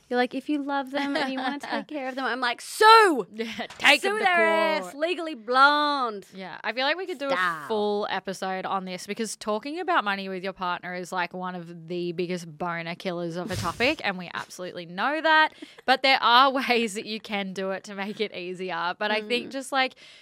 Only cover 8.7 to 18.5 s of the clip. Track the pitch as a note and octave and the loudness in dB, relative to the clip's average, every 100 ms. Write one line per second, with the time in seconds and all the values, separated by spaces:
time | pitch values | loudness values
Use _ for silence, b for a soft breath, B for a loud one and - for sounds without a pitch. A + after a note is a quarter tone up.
8.7 | F#3+ F#3 F#3 - G3+ A3 - - G#3+ C#4+ | -4 -4 -10 -8 -6 -8 -6 -4 -4 -4
9.7 | D#4+ F4+ E4 G#3 G3 F#3+ F#3+ F#3+ F#3+ F#3 | -6 0 0 0 -2 -4 -6 -8 -6 -4
10.7 | F3 F3 F3+ F3+ F#3 F3 F#3 F3+ F3+ E3+ | -6 -6 -8 -6 -4 -4 -4 -8 -8 -12
11.7 | F3 D#3+ F3+ F3 E3 F3 F3+ E3 D3 F3 | -14 -8 -6 -4 -4 -4 -6 -8 -8 -6
12.7 | E3+ E3 F3 G3 F3 F3 E3+ F3 F#3 F3+ | -4 -6 -8 -6 -4 -6 -6 -6 -4 -4
13.7 | E3 B3 D#4 - F3+ F3 - - - F3+ | 0 0 0 -2 -4 -8 -10 -10 -10 -10
14.7 | - E3+ F3+ A#3+ D#4 D#4 D#4 D#4 - B | -10 -10 -4 -2 0 4 6 4 0 B
15.7 | B - C4+ C4+ C4+ A3+ A#3+ C#4 C4+ A3+ | B 2 4 6 6 8 8 8 4 2
16.7 | A#3+ A#3 G3 - A3 - G#3 F#3+ F#3 F#3+ | 2 2 -4 -8 -8 -6 -6 -4 -4 -4
17.7 | F#3+ - G3+ G3 G#3 G#3 - F3+ | -4 -8 -8 -6 -4 -6 -6 -8